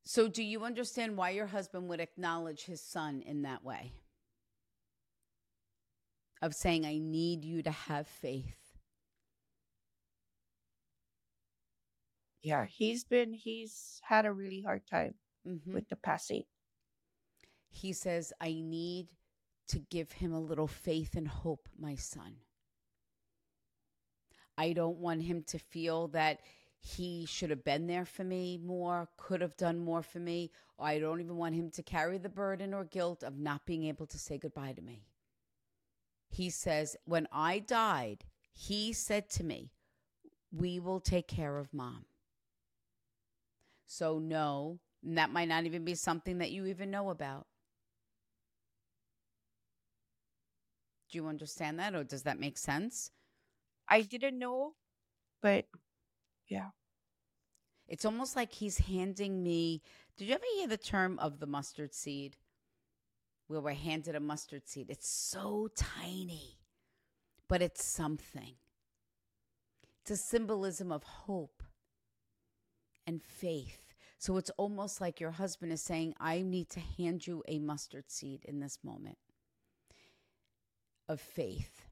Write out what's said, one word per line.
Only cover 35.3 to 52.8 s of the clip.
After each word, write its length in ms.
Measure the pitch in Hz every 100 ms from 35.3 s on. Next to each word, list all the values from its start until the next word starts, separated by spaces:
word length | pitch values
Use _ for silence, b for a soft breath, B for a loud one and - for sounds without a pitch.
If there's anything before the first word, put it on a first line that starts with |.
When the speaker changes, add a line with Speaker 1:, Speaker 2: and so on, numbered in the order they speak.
| _ _ _ _ _ _ _ _ _ _
Speaker 1:
He 180 | - 180
says, 480 | - 185 151 151 -
"When 240 | - 165 156
I 280 | 143 156 196
died, 640 | 208 233 220 156 117 104 - _ _
he 400 | - - 208 214
said 340 | 220 - 208 202
to 140 | -
me, 280 | 165 92 - _ _ _ _ _ - _ _
'We 280 | 180 180 180
will 200 | 175 185
take 280 | - 180 -
care 300 | - 147 143
of 160 | 139
Mom.'" 320 | 143 123 120 - _ _ _ _ _ _ _ _ _ _ _ _ _ _ _ _ _ -
So 320 | - 160 160
no, 600 | 160 156 151 139 147 175 _ _
and 160 | - 165
that 120 | 156
might 180 | 170 170
not 160 | 165
even 200 | 165 170
be 100 | 165
something 440 | 175 - 165 185 180
that 120 | 170
you 160 | 185 190
even 240 | 185 196
know 200 | 196 196
about. 360 | 165 139 135 - _ _ _ _ _ _ _ _ _ _ _ _ _ _ _ _ _ _ _ _ _ _ _ _ _ _ _ _ _ _ _ _ _ _ _ _
Do 100 | 170
you 100 | 156
understand 500 | 151 151 - 151 160
that, 160 | 202
or 100 | 180
does 200 | 135 139
that 140 | 139 135
make 200 | 143 -
sense? 540 | - 143